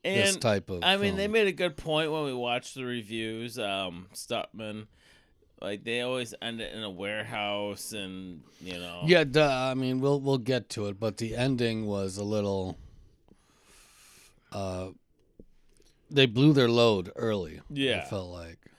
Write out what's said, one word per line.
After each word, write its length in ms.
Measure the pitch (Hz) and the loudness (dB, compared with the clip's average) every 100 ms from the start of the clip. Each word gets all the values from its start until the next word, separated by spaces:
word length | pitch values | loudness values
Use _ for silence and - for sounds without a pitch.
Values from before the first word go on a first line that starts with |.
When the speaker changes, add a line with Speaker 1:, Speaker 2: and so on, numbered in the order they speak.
Speaker 1:
this 300 | 170 196 196 | 0 2 4
Speaker 2:
And, 80 | 190 | 4
Speaker 1:
type 280 | 117 101 - | 2 2 0
of 140 | 92 | -2
Speaker 2:
I 140 | 170 196 | 2 2
mean, 180 | 202 196 | 2 0
they 80 | |
Speaker 1:
film. 80 | 202 | 0
Speaker 2:
made 160 | 220 202 | 2 2
a 60 | |
good 220 | 165 180 147 | 0 -4 -4
point 360 | 160 156 156 | -2 0 0
when 120 | 156 | -2
we 120 | 143 127 | -2 -2
watched 400 | 120 123 - 135 | -2 -2 -4 -8
the 100 | 127 | -6
reviews. 720 | 123 104 113 110 110 120 117 | -6 -6 -6 -4 -6 -8 -6
Um, 520 | 104 98 95 85 92 | -4 -2 -4 -8 -14
Stutman 720 | - - 113 - 95 110 107 107 _ _ - _ _ _ _ | -16 -6 -6 -6 -10 -10 -10 -12 _ _ -20 _ _ _ _
like, 220 | 95 101 117 | -8 -6 -4
they 160 | 117 | -2
always 320 | 123 127 117 - | -2 -4 -6 -8
end 180 | 117 113 | -8 -8
it 140 | 101 | -8
in 100 | 107 | -8
a 60 | 107 | -8
warehouse 1040 | 90 98 107 107 110 104 101 104 98 - | -6 -6 -6 -6 -4 -2 -2 -4 -8 -10
and, 480 | 110 95 92 92 85 - _ | -8 -8 -10 -12 -14 -20 _
you 120 | 90 | -12
know. 300 | 90 87 87 151 | -10 -10 -4 4
Speaker 1:
Yeah, 180 | 175 | 6
duh, 260 | 147 143 147 | 6 4 4
I 240 | 131 131 131 | 2 0 0
mean, 260 | 127 127 | 0 0
we'll, 180 | 139 143 | 2 2
we'll 180 | 135 135 | 2 0
get 300 | 113 127 - | 2 -2 -2
to 160 | - 104 | -6 -4
it, 120 | 98 | -2
but 180 | 110 98 | -4 -2
the 180 | 113 113 | -6 -2
ending 480 | 131 127 117 110 107 | 0 2 0 0 -2
was 320 | 101 95 95 | -2 -2 -4
a 60 | |
little, 540 | 104 107 101 98 92 - - - - _ _ _ _ _ _ - - _ - - - _ _ | -2 0 0 0 -2 -8 -14 -20 -20 _ _ _ _ _ _ -20 -20 _ -20 -20 -20 _ _
uh, 360 | 101 95 92 92 - _ _ _ - - _ _ _ - _ _ | -6 -4 -4 -8 -12 _ _ _ -20 -20 _ _ _ -20 _ _
they 140 | 143 135 | 6 6
blew 260 | 110 147 | 8 8
their 140 | 139 120 | 8 6
load 420 | 117 117 101 90 - | 8 6 6 0 -2
early, 400 | 117 104 80 78 | 0 0 -4 -10
it 80 | - | -10
Speaker 2:
Yeah. 340 | 143 135 101 73 | -2 0 0 -2
Speaker 1:
felt 240 | 101 90 | -6 -6
like. 300 | 87 82 - - | -12 -14 -16 -20